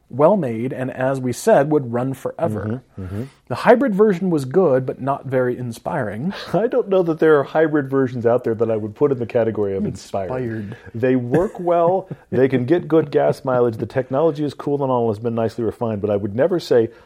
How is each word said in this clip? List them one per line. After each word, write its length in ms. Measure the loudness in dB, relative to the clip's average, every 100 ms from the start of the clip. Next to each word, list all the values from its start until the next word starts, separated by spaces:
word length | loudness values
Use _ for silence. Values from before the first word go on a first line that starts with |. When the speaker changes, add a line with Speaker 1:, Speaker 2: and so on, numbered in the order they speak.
| _
Speaker 1:
well-made, 600 | 2 4 4 0 -2 -4
and 180 | -4 -6
as 300 | -2 -2 -2
we 120 | -4
said, 380 | -2 4 4 4
would 220 | 0 0
run 200 | -2 -4
forever. 720 | -4 -8 -6 -4 -4 -4 -6 -8 -14
Speaker 2:
Mm-hmm, 40 |
mm-hmm. 200 | -10 -8 -10 -14 _
Speaker 1:
The 60 |
hybrid 400 | 0 4 6 4
version 360 | 4 4 4 0
was 140 | -2
good, 400 | 0 2 4 2
but 160 | 0 -6
not 260 | -4 -4 -2
very 300 | 0 0 -2
inspiring." 800 | -6 -8 -6 -4 -4 -6 -6 -8
Speaker 2:
<laughs> 100 | -4
I 140 | 0 0
don't 220 | 0 0
know 160 | 2
that 160 | 2 2
there 180 | 4 4
are 60 |
hybrid 440 | 4 0 2 2 0
versions 380 | 0 0 0 0
out 160 | 2
there 140 | 0 0
that 120 | 0
I 60 | -2
would 200 | -4 -2
put 160 | 0
in 80 | 0
the 60 | -2
category 500 | 0 0 0 -2 -2
of 80 | -4
inspiring. 460 | -6 -8 -8 -6 -6 -6
Speaker 1:
Inspired. 260 | -6 -10 -12 -14
Speaker 2:
They 220 | -2 2
work 460 | 2 2 0 0 -2
well. 480 | 0 2 2 0 -4 -14
Speaker 1:
<laughs> 100 | _
Speaker 2:
They 180 | 2 2
can 160 | 2
get 240 | 2 0 2
good 240 | 2 2
gas 320 | 0 0 0
mileage. 320 | 0 2 2 0
The 100 | -4
technology 560 | -4 -2 0 0 0
is 120 | -4
cool 280 | -6 -4 -2
and 80 | 0
all 180 | 0 0
has 120 | -2
been 160 | -4 -2
nicely 260 | -2 -2
refined, 380 | -4 -2 -4 -2
but 100 | -2
I 60 | -2
would 180 | -2
never 240 | -2 0 0
say 300 | 2 2 2 -4